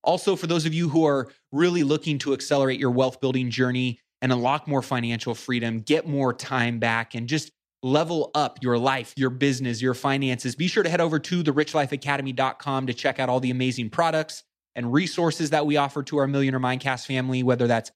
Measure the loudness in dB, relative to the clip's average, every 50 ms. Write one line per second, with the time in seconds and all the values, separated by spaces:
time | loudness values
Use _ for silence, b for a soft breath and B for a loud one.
0 | 2 0 0 2 2 0 0 0 0 0 0 0 0 0 0 0 0 2 4 4
1 | 4 4 2 2 -2 B B B B B 0 2 2 4 4 2 2 2 2 0
2 | 0 -2 -2 -2 0 -2 -2 -2 0 0 2 2 2 2 0 0 0 0 2 2
3 | 2 0 0 -2 -2 0 0 0 -2 -2 0 0 0 2 2 0 -2 -2 -4 _
4 | _ _ _ _ 0 0 0 2 2 0 0 0 -2 -2 -2 -2 0 0 -2 -2
5 | -2 -2 -4 -4 -4 -6 -6 -6 -4 -4 -2 -2 -2 -2 -4 -4 0 2 2 2
6 | 2 -2 -2 0 0 0 0 -2 -6 -4 -2 0 0 0 0 0 0 0 0 0
7 | -2 -4 -8 -8 -4 -2 -2 -2 -4 -6 _ _ _ _ _ _ -2 2 2 2
8 | 2 2 0 -2 -2 0 0 0 0 0 -4 -4 0 0 2 2 2 2 0 0
9 | -4 -10 -4 -2 0 0 0 2 0 0 0 0 -4 -4 -4 -2 -2 -2 -2 0
10 | -2 0 0 0 0 -2 -2 -2 -4 -6 -4 -2 -4 0 2 2 2 2 2 2
11 | 0 2 0 -2 -2 0 -2 0 2 2 2 2 0 2 0 0 0 0 -4 -4
12 | -2 -2 -2 -2 -2 -4 -2 0 -2 -2 -2 -4 -4 -2 -2 0 -2 -2 -4 -2
13 | -2 -2 0 0 0 0 0 0 0 0 0 0 0 0 0 -2 -6 -2 0 2
14 | 2 2 2 0 -2 -4 -10 -18 _ _ _ _ _ _ _ -6 -4 2 2 2
15 | 2 2 0 2 2 2 2 0 -2 0 0 0 2 2 2 2 0 0 -2 -8
16 | -6 -2 0 0 0 2 2 2 2 2 2 0 0 0 -2 -2 -2 -4 -4 -4
17 | -4 -4 -2 -2 0 0 0 0 2 2 2 2 4 2 2 0 0 -6 _